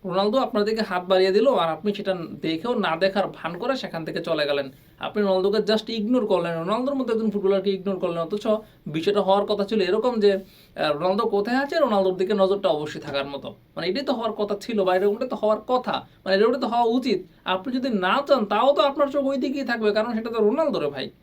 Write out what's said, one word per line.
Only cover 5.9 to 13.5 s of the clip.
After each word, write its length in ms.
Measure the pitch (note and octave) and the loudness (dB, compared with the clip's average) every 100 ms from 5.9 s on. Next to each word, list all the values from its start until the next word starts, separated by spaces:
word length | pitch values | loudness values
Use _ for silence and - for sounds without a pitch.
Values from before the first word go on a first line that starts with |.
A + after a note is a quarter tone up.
ইগনোর 340 | A3+ G#3 B3+ G#3 | -4 0 2 2
করলেন, 320 | F3+ E3+ E3 | 2 0 -4
রোনালদোর 360 | E3+ A3+ B3+ | -2 -2 -2
মতো 200 | C#4 A#3+ | -2 -2
একজন 160 | A3 A3 | 0 0
ফুটবলারকে 400 | G3+ F#3+ G3 F#3+ | 0 2 2 0
ইগনোর 280 | F#3+ G3 F#3 | -2 -4 -4
করলেন। 200 | F3 E3+ | -2 -4
অথচ 280 | E3 G#3 A3 G#3+ - - - | -4 -4 0 -2 -2 -16 -8
বিষয়টা 340 | D3+ D#3+ G3+ | -2 0 2
হওয়ার 260 | F#3 G3 G3+ | 4 4 4
কথা 180 | G3+ | 0
ছিল 160 | G3 A3 | 0 2
এরকম 400 | F3+ G#3+ B3+ A#3 | 2 2 2 4
যে, 120 | G3+ | 4
আহ, 600 | F#3+ F#3+ - - - D#3 | 4 -4 -20 -18 -4 -2
রোনালদো 340 | D3 F3+ G3+ A#3+ | 0 0 0 0
কোথায় 300 | G3+ G3+ B3+ | 0 0 0
আছে, 220 | C#4+ E4 | 0 0
রোনালদোর 380 | C4+ G#3 F#3 F3+ | 2 4 2 0
দিকে 180 | F#3 | 0
নজরটা 340 | G#3 F#3+ G3 F#3 | 2 2 2 0
অবশ্যই 320 | D3+ D3+ D#3+ | -2 -4 -8
থাকার 260 | - C#3 C#3+ | -6 -6 -4
মতো। 280 | C#3 B2+ | -8 -12